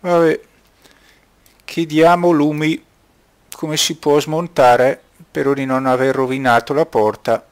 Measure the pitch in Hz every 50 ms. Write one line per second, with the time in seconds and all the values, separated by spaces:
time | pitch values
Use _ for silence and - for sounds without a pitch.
0 | - 180 175 170 170 160 - - - _ _ _ _ _ _ _ _ _ _ _
1 | _ _ _ _ _ _ _ _ _ _ _ _ _ - - - 170 156 151 156
2 | 160 170 175 175 175 175 170 147 143 151 151 151 156 156 160 - _ _ _ _
3 | _ _ _ _ _ _ _ _ _ _ - - - 156 151 156 - - 170 -
4 | - 151 143 151 143 151 156 156 175 170 - - 135 123 123 120 123 131 - -
5 | _ _ _ _ - _ _ 156 143 139 139 135 135 135 131 131 131 131 127 127
6 | 131 135 131 135 135 127 131 131 135 127 117 117 - - 139 143 165 165 - 117
7 | 107 107 104 - _ - 147 165 - _